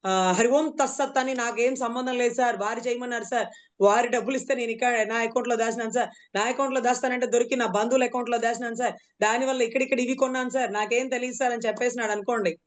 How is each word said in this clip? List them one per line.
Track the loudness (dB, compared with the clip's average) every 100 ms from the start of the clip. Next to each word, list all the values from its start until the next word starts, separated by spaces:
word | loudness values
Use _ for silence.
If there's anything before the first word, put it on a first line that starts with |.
| 2
ఆ, | 2 4
"హరి | 4 4
ఓం | 4 2 0
తస్సత్ | -2 0 0 0
అని | 0
నాకేం | -2 -2 0 0 0
సంబంధం | -4 -2 -4 0
లేదు | 0
సార్, | 2 0 0
వారు | -4 -4
చేయమన్నారు | -4 -4 -4 -6
సార్, | -2 -2 -2 -8 _ _
వారి | 4 6 2
డబ్బులు | 0 0 -4
ఇస్తే | -2
నేను | -2 -2
ఇక్కడ | 0 0 2
నా | 0 0
అకౌంట్ | 0 -2 0
లో | 0
దాచినాను | 0 -2 -2
సార్, | -2 -2 -6 -8
నా | -2
అకౌంట్ | -2 0 0
లో | 0
దాస్తానంటే | 0 0 0 -2 2
దొరికి | 2 2 0
నా | 0
బంధువుల | 0 2 2
అకౌంట్ | 2 0 -2
లో | 0
దాచినాను | 0 -2 -6
సార్, | -2 -4 -4 _ _
దానివల్ల | 2 2 0 0
ఇక్కడిక్కడ | -2 -2 -2 0
ఇవి | 0
కొన్నాను | 0 0 0 -2
సార్, | -2 -2
నాకేం | -2 0 -2 -2
తెలియదు | -4 -4
సార్" | -2 -2
అని | 0 -4
చెప్పేసినాడు | -2 -2 -2 -2
అనుకోండి. | -2 -2 0 -2 -4